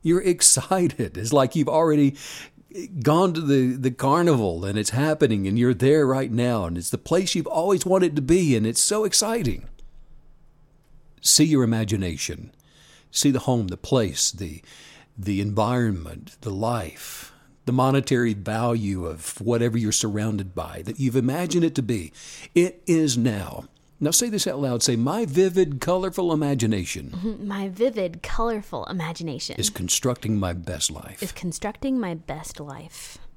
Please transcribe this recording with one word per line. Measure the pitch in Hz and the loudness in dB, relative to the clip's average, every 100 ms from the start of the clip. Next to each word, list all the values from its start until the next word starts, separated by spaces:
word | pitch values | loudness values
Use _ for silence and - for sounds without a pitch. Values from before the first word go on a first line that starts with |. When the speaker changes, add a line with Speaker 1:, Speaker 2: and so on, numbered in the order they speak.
Speaker 1:
You're | 165 175 | 2 2
excited. | 196 165 - - - 190 175 - 104 - | 2 4 4 4 2 2 2 0 -6 -4
It's | 110 | 2
like | 143 131 | 4 4
you've | - 147 | 2 2
already | 156 165 147 139 139 - - - - _ 196 185 180 | 4 4 6 4 2 -14 -16 -18 -20 _ -14 -10 -2
gone | 113 160 190 | 2 4 4
to | 160 | 0
the, | 151 139 127 127 | 2 4 4 2
the | 131 | -2
carnival | 123 139 156 170 139 101 82 | 0 2 4 4 4 2 -2
and | 98 104 | -2 -2
it's | 107 | -2
happening | 117 151 151 135 107 95 | 0 0 4 4 4 0
and | 107 | 2
you're | 120 | 2
there | 127 131 156 | 4 4 6
right | 135 131 135 | 4 2 0
now | 113 123 117 | 0 0 0
and | 87 85 | -2 -4
it's | 85 | -4
the | - | -6
place | - 170 190 180 | 0 0 0 -2
you've | 160 | -2
always | 170 175 190 185 | -2 2 2 4
wanted | 190 180 147 | 4 4 0
to | |
be | 131 175 165 117 | 4 4 6 4
and | 110 | 2
it's | 120 | 0
so | - 208 | 0 0
exciting. | 214 - 214 233 - - - - - - - - - - - _ _ _ _ - - - | 2 2 2 0 -2 -4 -8 -16 -18 -18 -20 -20 -20 -20 -20 _ _ _ _ -20 -20 -4
See | - - | 2 4
your | 156 143 | 6 4
imagination. | 120 113 107 107 92 76 - 85 - _ _ _ - - _ | 4 2 0 -2 -2 -4 -8 -10 -14 _ _ _ -20 -20 _
See | - 147 | 0 2
the | 127 | 2
home, | - 120 98 | 2 0 0
the | 90 | -6
place, | - 135 104 - - | 0 0 0 -2 -4
the, | 90 87 82 - - - - - - | -4 -10 -10 -20 -20 -20 -20 -20 -10
the | 95 98 | -4 -2
environment, | 101 101 107 123 117 92 80 80 - - | 0 2 2 2 0 -2 -6 -14 -18 -14
the | 110 | -8
life, | 98 113 120 85 - - - - - _ _ - | -4 -2 -2 -6 -12 -16 -16 -18 -20 _ _ -2
the | |
monetary | 127 131 139 135 127 120 | 2 4 2 2 2 2
value | 101 95 110 120 117 101 95 82 | 0 -4 -2 0 0 -2 -4 -6
of | 78 - - | -8 -10 -6
whatever | 107 117 117 117 | -2 2 2 0
you're | 107 | 0
surrounded | 110 110 104 110 104 95 | 0 0 -2 -2 -2 -6
by, | 90 82 82 | -8 -10 -10
that | 82 117 | -10 -2
you've | 131 123 | 0 2
imagined | 123 147 175 175 | 0 -2 0 2
it | 165 143 | 2 0
to | |
be. | 110 113 80 - - - - | -2 -4 -4 -14 -18 -18 0
It | 170 180 180 - | 2 2 0 2
is | 165 156 120 | 4 4 2
now. | 120 104 90 - - _ _ _ | 2 0 -6 -10 -16 _ _ _
Now | 147 | 0
say | 165 240 | 2 0
this | 214 - | -2 -2
out | 139 | -2
loud. | 139 120 | -2 0
Say, | 127 117 | 0 2
"My | 123 196 220 | 0 0 0
vivid, | 143 190 180 175 139 | 2 4 4 0 0
colorful | - 185 190 180 175 | 0 0 0 -2 0
imagination | 156 143 139 110 107 85 - 67 | 2 0 0 2 0 -2 -8 -8
Speaker 2:
Mm-hmm. | 175 202 214 202 | -8 -6 -6 -8
My | 196 196 | -6 -8
vivid, | 185 247 220 185 170 | 0 0 0 -6 -6
colorful | - - 226 220 202 135 - | -4 -2 0 -2 -6 -10 -6
imagination | 185 160 165 165 143 - - | -6 -6 -6 -8 -8 -8 -4
Speaker 1:
is | 104 | -4
constructing | - 87 - 131 120 110 104 | -4 -4 0 0 -2 -2 0
my | 92 | 0
best | 90 85 80 - | -4 -8 -4 -4
life." | 78 - 101 | -6 -14 -10
Speaker 2:
is | 196 | -10
constructing | - 180 - 208 214 277 262 | -8 -8 -6 -8 -6 -4 -2
my | 196 | -2
best | 165 - 147 156 - | -6 -10 -12 -12 -14
life. | 147 135 160 - - - - | -14 -14 -16 -18 -18 -16 -18